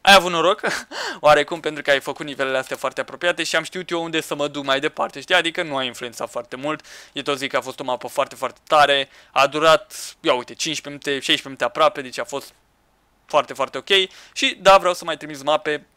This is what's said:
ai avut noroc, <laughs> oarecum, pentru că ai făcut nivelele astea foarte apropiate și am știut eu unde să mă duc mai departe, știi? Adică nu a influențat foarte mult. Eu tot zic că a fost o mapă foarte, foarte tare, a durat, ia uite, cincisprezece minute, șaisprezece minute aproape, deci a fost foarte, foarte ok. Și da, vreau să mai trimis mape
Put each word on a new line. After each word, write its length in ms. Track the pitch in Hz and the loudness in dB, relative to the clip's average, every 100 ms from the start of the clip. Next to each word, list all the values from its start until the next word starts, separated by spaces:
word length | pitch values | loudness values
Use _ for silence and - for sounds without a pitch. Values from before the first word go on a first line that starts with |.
ai 140 | - | 8
avut 160 | 196 180 | 6 6
noroc, 300 | 170 165 214 226 - - | 2 2 2 -2 -4 -8
<laughs> 280 | - 427 277 | -10 -10 2
oarecum, 400 | 147 147 147 165 | 6 6 4 -4
pentru 220 | 156 151 | -6 -6
că 80 | 139 | 0
ai 100 | 139 | 0
făcut 260 | 139 135 151 | 0 -10 -10
nivelele 320 | 139 135 131 | -6 -2 -2
astea 180 | 131 131 | -4 -6
foarte 240 | 131 - | -6 -6
apropiate 420 | 131 131 175 175 | -10 -4 -2 -2
și 140 | 160 165 | 0 -2
am 60 | |
știut 280 | 160 185 180 | -2 -10 -6
eu 120 | 170 | -6
unde 180 | 165 160 | -4 -4
să 140 | 147 | -4
mă 140 | 147 147 | -4 -4
duc 160 | 147 | -4
mai 160 | 139 135 | -2 0
departe, 400 | 147 - 113 - | 0 -4 -6 -6
știi? 140 | 135 | 0
Adică 280 | 180 165 160 | 2 2 -4
nu 140 | 165 139 | -4 -4
a 60 | |
influențat 480 | 131 117 123 113 120 | -4 -8 -12 -10 -8
foarte 260 | 123 117 127 | -8 -10 -10
mult. 300 | 143 151 - - - | -6 -6 -10 -20 -14
Eu 100 | 147 | -10
tot 160 | 135 139 | -4 -4
zic 120 | 135 | -2
că 60 | 135 | -4
a 40 | |
fost 200 | 123 127 | -4 -10
o 40 | |
mapă 240 | 135 127 123 | -6 -6 -6
foarte, 260 | - 135 | -4 -4
foarte 260 | 127 127 - _ | -4 -8 -10 _
tare, 420 | 156 143 139 135 - _ | 4 6 4 -2 -10 _
a 160 | - 139 | 0 0
durat, 680 | 147 160 156 - - - - | 4 4 4 2 -16 -16 -8
ia 140 | 160 | -2
uite, 200 | 127 120 | -2 -4
cincisprezece 340 | 117 165 147 - | -8 -6 -6 -10
minute, 220 | 143 147 | -10 -6
șaisprezece 360 | 139 - 147 139 | -6 0 -2 -2
minute 180 | 131 | -4
aproape, 380 | 123 - 151 147 | -4 2 2 2
deci 160 | 127 120 | -12 -10
a 60 | |
fost 280 | 120 139 - _ _ _ _ _ _ _ _ | -8 -8 -12 _ _ _ _ _ _ _ _
foarte, 220 | 151 - | 0 0
foarte 260 | 131 131 135 | -4 -6 -6
ok. 320 | - 196 185 - - | 0 0 0 -6 -16
Și 260 | - 269 - | -4 -2 2
da, 180 | 185 190 | 8 8
vreau 160 | 180 | 6
să 100 | 175 | -2
mai 120 | 170 156 | -6 -8
trimis 260 | 151 151 | -8 -8
mape 440 | 135 151 151 147 _ | -2 -2 0 -6 _